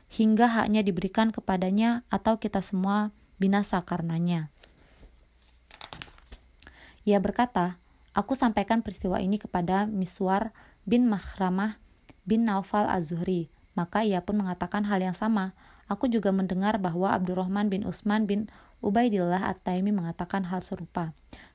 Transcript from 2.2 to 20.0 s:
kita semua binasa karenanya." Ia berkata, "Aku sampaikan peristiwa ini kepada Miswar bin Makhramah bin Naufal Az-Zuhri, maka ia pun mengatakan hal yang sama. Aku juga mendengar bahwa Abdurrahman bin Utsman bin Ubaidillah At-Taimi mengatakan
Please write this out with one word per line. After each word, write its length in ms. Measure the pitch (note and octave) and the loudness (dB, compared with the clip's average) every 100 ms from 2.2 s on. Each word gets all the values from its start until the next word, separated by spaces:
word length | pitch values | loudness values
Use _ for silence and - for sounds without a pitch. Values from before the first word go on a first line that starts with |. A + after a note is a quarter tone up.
| A3 A3 | 2 0
kita 240 | G#3+ G3 | 0 -4
semua 480 | - F#3 G3 G#3 G#3+ - _ - | -2 -2 0 0 0 -6 _ -2
binasa 480 | G3 G3+ G3+ F#3 | 2 2 2 -2
karenanya." 640 | - F3+ E3 E3 F3 E3+ D#3 - - _ - _ - - _ _ _ _ _ - - - - - - - _ - - - - - | -2 -4 -2 0 0 0 -4 -12 -20 _ -20 _ -20 -20 _ _ _ _ _ -18 -16 -16 -16 -18 -20 -20 _ -20 -20 -20 -20 -6
Ia 160 | G#3 G3+ | 2 4
berkata, 560 | G3+ A3 A#3+ F#3 F3+ F3+ _ _ - - | 2 0 0 0 -2 -4 _ _ -4 -4
"Aku 200 | G3+ C4+ | -2 0
sampaikan 440 | B3 G#3 G3 A3+ | 2 2 2 0
peristiwa 400 | A3 F3+ F#3+ F3+ | 0 -6 -4 -2
ini 200 | F#3 G#3+ | 0 -2
kepada 480 | - F3+ E3+ F#3+ G#3 | -2 -4 0 0 0
Miswar 640 | G3+ F3+ - F#3+ G3 A3 - - _ - | -2 -6 -2 0 0 -2 -10 -20 _ 0
bin 200 | A#3+ B3 | 2 4
Makhramah 680 | G3 - - F#3 F#3 G#3+ - - _ - - | 0 -4 -2 0 0 -2 -6 -18 _ -20 -16
bin 200 | F#3 A3 | -2 0
Naufal 480 | A3+ G3 F#3+ G#3+ G#3+ | 2 0 0 0 2
Az-Zuhri, 560 | F#3 D#3 E3 F3 F3+ D#3+ _ - - | 0 -2 -4 -2 -2 -4 _ -8 -6
maka 240 | E3+ G3+ | -2 0
ia 160 | A3 F3+ | 0 0
pun 160 | F3+ G#3 | 0 -2
mengatakan 480 | F#3 F3+ F3 G#3 | -2 -4 -4 -2
hal 160 | G#3 G3 | 0 0
yang 160 | F#3 F3 | 0 -2
sama. 400 | A3 G#3+ F#3+ - - - - | 0 0 -2 -8 -20 -20 -8
Aku 160 | G3+ C4 | -2 0
juga 240 | A3+ G3 | 2 2
mendengar 480 | F#3+ F#3 F#3 G3+ A3 | 2 0 0 0 0
bahwa 400 | F3+ E3+ F#3+ G3+ | -2 0 0 0
Abdurrahman 480 | F3+ F3+ F#3 G3 G#3 | 0 -2 -2 -2 0
bin 160 | F#3+ | -2
Utsman 480 | F3+ - G#3 G#3+ G3+ | -4 -6 -2 0 0
bin 160 | G3+ G#3+ - - _ | -2 -4 -12 -20 _
Ubaidillah 640 | G#3 G#3+ B3 G3+ F3 F3+ | 0 2 2 2 0 0
At-Taimi 480 | F#3 F#3 - F3+ G3 | -2 -4 -2 0 0
mengatakan 560 | G#3 | 0